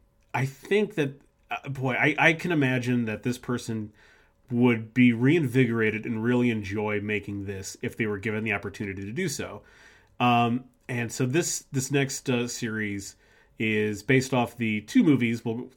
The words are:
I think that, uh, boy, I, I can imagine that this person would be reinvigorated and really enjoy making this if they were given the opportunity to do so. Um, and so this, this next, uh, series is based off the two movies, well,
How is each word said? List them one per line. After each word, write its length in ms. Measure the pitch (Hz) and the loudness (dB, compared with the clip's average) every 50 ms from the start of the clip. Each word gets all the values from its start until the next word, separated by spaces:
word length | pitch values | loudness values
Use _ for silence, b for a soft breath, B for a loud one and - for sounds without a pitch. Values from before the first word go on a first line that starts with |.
| _ _ _ _ _ _ | _ _ _ _ _ _
I 140 | - 123 135 | -4 -4 -4
think 480 | 135 - - - - 190 214 208 208 - | -4 -6 -8 -4 0 2 2 2 0 0
that, 260 | 160 147 139 139 - _ _ _ _ _ - | -2 -2 -2 -4 -10 _ _ _ _ _ -10
uh, 180 | 117 - - 143 | -10 -10 -8 -8
boy, 260 | 131 127 131 127 120 | -6 -4 -2 -2 0
I, 200 | 107 123 151 - - | 2 2 2 4 4
I 140 | 147 165 | 4 4
can 200 | 160 165 - 180 | 4 2 0 0
imagine 520 | 170 147 139 127 127 123 113 127 123 120 117 | 0 2 2 2 0 0 0 0 0 0 0
that 180 | 110 107 104 - | -2 -4 -4 -4
this 120 | 123 120 | -4 -4
person 560 | - - - 123 120 - - 113 110 104 104 b b b b b b b b b b _ - | -4 -4 -4 -4 -4 -4 -4 -6 -6 -6 -8 b b b b b b b b b b _ -2
would 440 | 120 120 123 123 120 113 113 107 - | 2 4 4 4 4 2 -2 -2 4
be 180 | 123 123 123 | 6 6 6
reinvigorated 960 | 117 113 123 135 170 180 147 117 113 131 131 113 117 113 110 107 107 107 110 | 6 6 4 4 4 4 2 2 2 2 2 4 2 2 2 0 0 -2 -4
and 160 | 120 113 110 | -4 -4 -2
really 280 | 110 120 123 123 123 120 | 0 2 2 2 2 2
enjoy 500 | 113 107 98 95 104 110 104 107 104 104 | 0 -2 -4 -4 -4 -4 -2 -2 -2 -2
making 460 | 104 107 107 101 101 107 101 101 98 | -2 -2 -4 -4 -4 -6 -8 -8 -8
this 300 | 101 98 95 95 - - - | -8 -10 -10 -10 -12 -12 -8
if 140 | - 110 - | -8 -8 -4
they 100 | - 117 | -4 -4
were 120 | 104 104 98 | -4 -4 -4
given 260 | 104 113 104 107 110 | -4 -4 -4 -2 -2
the 80 | 110 | -2
opportunity 520 | 101 98 - 101 - - 107 98 92 98 98 | -2 -4 -4 -8 -8 -8 -8 -6 -6 -8 -8
to 80 | 101 | -8
do 160 | 113 170 190 151 | -6 -4 -4 -4
so. 340 | - - 90 92 98 117 b b b b b b b b b b b - | -4 -6 -8 -10 -10 -14 b b b b b b b b b b b 0
Um, 440 | 123 123 120 120 120 117 117 127 - - _ _ _ - | 2 4 4 4 2 2 0 -4 -6 -10 _ _ _ -8
and 220 | 123 120 120 113 | -6 -6 -6 -6
so 160 | - - 131 | -4 -4 -2
this, 380 | 123 135 175 170 - - - - - | 0 0 0 -2 -2 -4 -8 -8 -6
this 180 | 143 131 131 - | -4 -4 -2 0
next, 400 | 139 143 139 139 - - - 139 | 0 0 0 -2 -4 -6 -4 -2
uh, 160 | 123 120 120 | -2 -2 -2
series 680 | 123 - - 120 113 110 110 107 101 101 98 98 - - b b b b b b b b - | -4 -6 -6 -6 -6 -4 -4 -4 -4 -4 -6 -8 -12 -16 b b b b b b b b -4
is 440 | 113 110 107 107 107 107 104 101 | -2 0 2 2 0 0 -2 -2
based 320 | - - 135 131 131 - 135 | 2 4 4 4 4 2 0
off 220 | 123 117 - - | 0 0 -2 -2
the 260 | - 117 110 107 107 | -4 -2 -2 -2 -2
two 200 | 104 - - 262 | -2 0 2 4
movies, 420 | 208 156 139 113 120 113 117 117 - | 6 6 6 4 4 0 0 -2 -4
well, 240 | 117 113 123 - - - | -6 -6 -6 -8 -12 -14